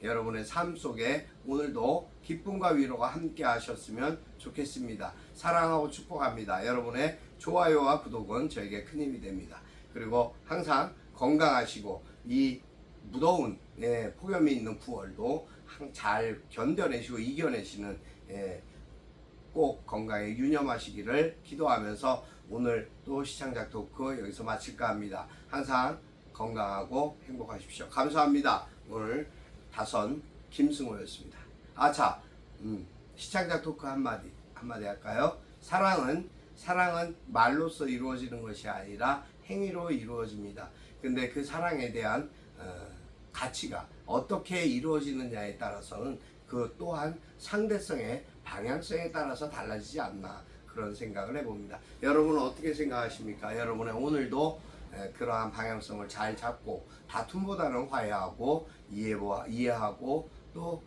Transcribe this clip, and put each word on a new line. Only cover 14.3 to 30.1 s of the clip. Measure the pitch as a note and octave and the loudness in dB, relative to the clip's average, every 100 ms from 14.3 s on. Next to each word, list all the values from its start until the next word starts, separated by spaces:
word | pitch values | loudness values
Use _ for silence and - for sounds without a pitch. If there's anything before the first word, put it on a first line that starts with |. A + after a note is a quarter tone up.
| F#3 D3+ | 4 4
있는 | B2+ A2 G#2 | 4 -2 -6
구월도 | - A#2 F#2+ G2 A#2 D#3 - - - | -8 -10 -10 -4 -2 -2 -4 -18 -20
항-, | - C#3+ | -14 -12
잘 | - G#2 G#2+ A2+ G#2+ - | -4 0 2 0 -4 -10
견뎌내시고 | - A#2+ F#3 F3+ A#2+ A2 A#2+ | -2 0 2 2 0 -4 -4
이겨내시는, | A#2 C#3+ D#3+ A#2+ F#2+ G2+ G#2 F#2 - - - | -4 0 0 0 -6 -8 -8 -8 -12 -20 -12
예, | G2 G2 F2 - - - - - - - - - - | -8 -6 -8 -12 -20 -18 -20 -20 -20 -20 -20 -8 4
꼭 | D3 - - | 4 4 -6
건강에 | G#2+ A2 G#2 G#2 A2+ | -4 -2 -2 0 2
유념하시기를 | C3+ D3+ C#3 A#2 - G2+ G#2 C#3 E3 - | 4 4 4 0 -4 -6 2 6 6 4
기도하면서 | - C#3+ D3+ A#2 G#2 G#2+ C3 B2 - - - | -12 2 6 6 4 0 2 2 0 -18 -8
오늘 | A2 A#2+ A2+ G#2+ - | 0 2 2 -2 -12
또 | - C#3 | -4 -2
시창작 | C#3 - C#3 A#2+ G#2+ | -2 -4 -6 -4 -6
토크 | A2 G2+ - C3+ C3 | -6 -8 -4 -2 -2
여기서 | G2+ G2 | -6 -6
마칠까 | A2+ A2 - A#2+ A#2+ | -4 -4 -4 -2 0
합니다. | G#2 G#2 F#2 - - - | 0 -2 -6 -8 -14 -6
항상 | C#3 C3+ B2+ C3 D#3+ - - - | -4 2 4 2 0 -12 -20 -20
건강하고 | - A2+ A2+ G2+ G2 G2 B2+ D3 - C3 | -6 -4 0 0 -2 -2 0 0 -2 -12
행복하십시오. | B2+ A2 G#2 - - E2 | -10 -8 -10 -12 -12 -4
감사합니다. | - C#3+ D3+ D3 C#3+ C3 G2 - - - | 0 2 6 6 8 6 2 0 -16 -10
오늘 | A2 A2 C3 D3+ - - - - | -6 -2 -2 -4 -12 -20 -20 -14
다선 | - - A2+ G#2+ | -6 0 2 2